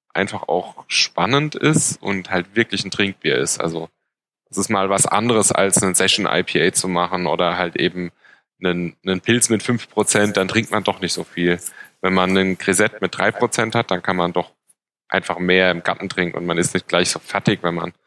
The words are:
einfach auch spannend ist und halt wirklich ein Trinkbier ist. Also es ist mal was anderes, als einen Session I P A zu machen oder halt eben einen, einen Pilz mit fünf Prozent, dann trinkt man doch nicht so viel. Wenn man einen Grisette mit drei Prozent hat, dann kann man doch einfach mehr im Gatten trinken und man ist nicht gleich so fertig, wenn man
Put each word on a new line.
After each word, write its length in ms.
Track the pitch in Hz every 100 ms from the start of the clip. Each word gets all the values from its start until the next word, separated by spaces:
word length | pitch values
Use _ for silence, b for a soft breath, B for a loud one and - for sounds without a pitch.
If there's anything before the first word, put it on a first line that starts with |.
| _
einfach 360 | - 98 107 -
auch 380 | 87 - - -
spannend 640 | - - - 196 139 151
ist 480 | - 151 156 - -
und 300 | 98 98 90
halt 240 | 92 90 104
wirklich 280 | 113 98
ein 60 | 95
Trinkbier 480 | - 98 - 76 65
ist. 240 | 69 -
Also 280 | 82 82 80 _ _ _ _ _ _
es 80 | 95
ist 120 | 98
mal 200 | 104 95
was 160 | 98 -
anderes, 460 | 101 120 110 98
als 320 | - 98 -
einen 100 | 95
Session 320 | 90 95 - 92
I 160 | 87
P 260 | 90 85 85
A 60 |
zu 140 | - 95
machen 400 | 87 87 92 87
oder 320 | 85 87 87
halt 160 | 87 -
eben 360 | 85 90 87 b b b b _
einen, 360 | 92 87 85 - 95
einen 160 | 92
Pilz 280 | - 120 -
mit 120 | 107
fünf 260 | - 120 -
Prozent, 480 | - 104 107 104 98
dann 120 | 92
trinkt 240 | 113 104
man 120 | 104
doch 160 | 98 95
nicht 140 | 90
so 100 | -
viel. 360 | 82 - 87 87 - B B B
Wenn 120 | 95
man 160 | 92 92
einen 280 | 95 95 92
Grisette 400 | - 92 104 -
mit 160 | 92 -
drei 140 | 98
Prozent 440 | 101 117 - 113 117
hat, 160 | -
dann 100 | 90
kann 140 | 92 92
man 160 | 87
doch 220 | 87 - _ _ _ _ _ -
einfach 280 | 95 - 85
mehr 320 | 90 92 92
im 140 | 85
Gatten 240 | 87 87 98
trinken 300 | - 87 87
und 80 | 87
man 120 | 82
ist 160 | 85
nicht 140 | 92 -
gleich 220 | 87 90
so 100 | -
fertig, 420 | - 101 - 101
wenn 140 | 87 85
man 180 | 85 -